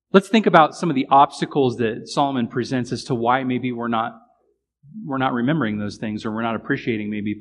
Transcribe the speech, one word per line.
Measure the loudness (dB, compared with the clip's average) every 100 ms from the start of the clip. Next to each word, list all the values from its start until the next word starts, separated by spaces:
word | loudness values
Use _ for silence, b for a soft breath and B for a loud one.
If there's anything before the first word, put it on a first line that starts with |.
| _
Let's | 4 6
think | 2 6
about | 6 6 2
some | -2
of |
the | 0 4
obstacles | 6 6 2 -4 0 0 2
that | -2 -4 -6
Solomon | -2 -2 -2 -4
presents | -4 -4 -4 -4
as | -8
to | -4
why | -2 2 0
maybe | 0 -4 -4
we're | -6 -4
not, | -2 -4 -8 _ _ _ _ _ _ -20 -14
we're | -8 -2
not | 0
remembering | 0 0 0 0 -2
those | -6 -6
things | -8 -6
or | -6
we're | -4
not | -4
appreciating | -4 -4 -4 -2 -4 -4
maybe | -6 -6 -6